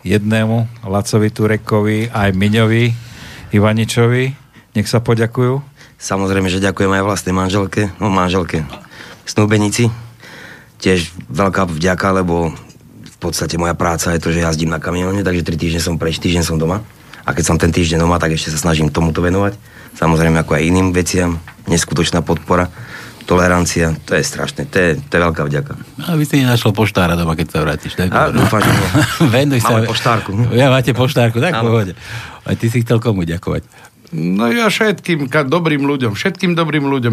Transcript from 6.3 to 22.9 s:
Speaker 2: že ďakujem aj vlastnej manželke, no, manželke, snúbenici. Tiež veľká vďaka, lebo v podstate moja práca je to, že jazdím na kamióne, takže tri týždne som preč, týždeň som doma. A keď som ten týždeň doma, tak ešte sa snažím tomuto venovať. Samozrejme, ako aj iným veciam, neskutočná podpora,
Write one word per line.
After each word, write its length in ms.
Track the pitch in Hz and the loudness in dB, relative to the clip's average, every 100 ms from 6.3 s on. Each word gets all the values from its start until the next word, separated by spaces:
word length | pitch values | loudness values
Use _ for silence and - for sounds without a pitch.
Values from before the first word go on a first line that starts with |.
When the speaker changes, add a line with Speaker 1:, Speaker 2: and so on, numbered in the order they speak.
| 98 95 | 0 0
Speaker 2:
že 160 | 95 | 0
ďakujem 240 | 98 92 98 98 | 0 2 2 2
aj 80 | |
vlastnej 320 | 101 95 - 92 | 0 -2 0 0
manželke, 560 | 95 101 95 - 104 - | 0 0 0 -2 -2 -2
no, 80 | 104 | 0
manželke, 560 | 95 90 92 80 82 73 - - - - - - | 2 2 0 -2 -4 -6 -10 -18 -20 -20 -16 -6
snúbenici. 640 | - 104 107 104 - 117 - - - - - - - - - | 0 2 2 2 2 0 -2 -10 -20 -20 -20 -20 -20 -20 -4
Tiež 320 | 95 92 82 - - | 0 0 0 -8 -8
veľká 400 | - 98 92 92 | -2 0 0 -2
vďaka, 560 | 78 90 92 98 95 | 0 -2 0 0 0
lebo 320 | 90 85 82 - - - - - | 0 0 -2 -4 -14 -20 -20 -20
v 140 | - - | -20 -10
podstate 400 | 87 - 82 82 | -6 -4 -4 -2
moja 160 | 85 85 | -2 -2
práca 400 | 87 82 90 85 | -2 -2 -2 -2
je 80 | |
to, 80 | 85 | 0
že 140 | 82 82 | 0 0
jazdím 260 | 78 80 | 0 -2
na 80 | 80 | -2
kamióne, 480 | 87 87 90 101 92 | -4 -4 -2 -2 -2
takže 160 | 87 | -2
tri 160 | 82 82 | -2 -2
týždne 240 | 85 82 | -2 -2
som 160 | 82 82 | -2 -2
preč, 240 | 82 78 | -2 -2
týždeň 240 | 92 85 82 | 0 0 0
som 80 | 80 | 0
doma. 240 | 80 101 113 - - - - | -2 -2 -6 -18 -20 -12 -6
A 80 | 73 | -2
keď 80 | |
som 160 | 80 85 | 0 2
ten 160 | 85 82 | 2 2
týždeň 320 | 85 82 85 | 2 2 2
doma, 160 | 87 | 2
tak 160 | 80 80 | 0 -2
ešte 160 | - 78 | -4 -4
sa 60 | 87 | 0
snažím 160 | 80 78 | 2 0
tomuto 320 | 85 82 85 | 0 0 0
venovať. 400 | 87 95 101 101 - - - - | 0 2 0 -4 -12 -20 -20 -2
Samozrejme, 400 | 82 80 82 80 80 | 2 4 4 2 2
ako 80 | 78 | 0
aj 80 | |
iným 320 | 80 92 92 90 | 2 2 2 0
veciam, 460 | 87 92 87 85 - - - | 0 0 0 -2 -8 -12 -2
neskutočná 560 | 85 - 80 82 87 | 0 0 -2 0 0
podpora, 480 | 78 80 - 90 90 - - | 0 -2 0 0 0 -6 -16